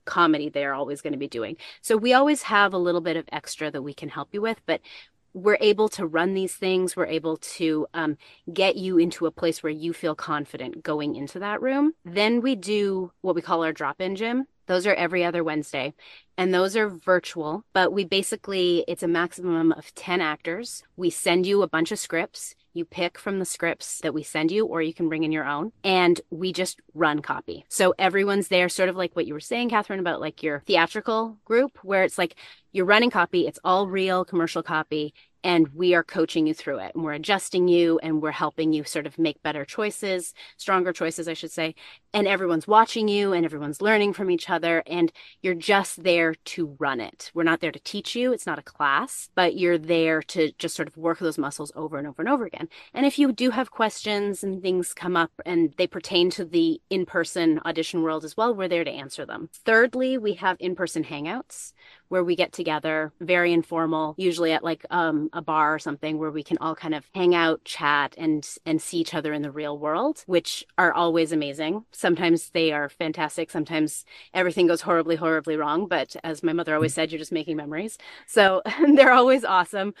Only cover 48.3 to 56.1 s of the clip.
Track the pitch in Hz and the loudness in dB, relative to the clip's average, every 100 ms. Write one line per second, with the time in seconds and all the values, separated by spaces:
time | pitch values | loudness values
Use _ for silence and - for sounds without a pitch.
48.3 | 226 - 147 - - 143 143 262 - - | 0 -4 -8 -8 -2 2 2 0 -8 -6
49.3 | - 175 - 175 170 156 165 160 156 - | 2 2 4 2 2 2 2 4 2 -2
50.3 | 180 156 - 165 - 151 160 165 165 165 | 0 0 -2 -8 -6 -8 -4 -2 0 -2
51.3 | 156 143 - 147 - 156 143 147 139 170 | -2 -4 -6 -12 -10 -8 -8 -8 -6 -2
52.3 | 277 208 - 165 - - 269 277 - 285 | 0 -2 -10 -12 -14 -12 0 0 4 2
53.3 | 220 254 226 247 - 220 - 214 208 202 | 2 0 0 -4 0 -2 -2 -4 -2 -2
54.3 | 190 196 190 185 180 175 - 180 170 165 | -4 -6 -4 -2 -2 -2 -6 -2 0 0
55.3 | - 165 170 156 - 175 180 - | -4 -4 0 0 0 -4 -4 -2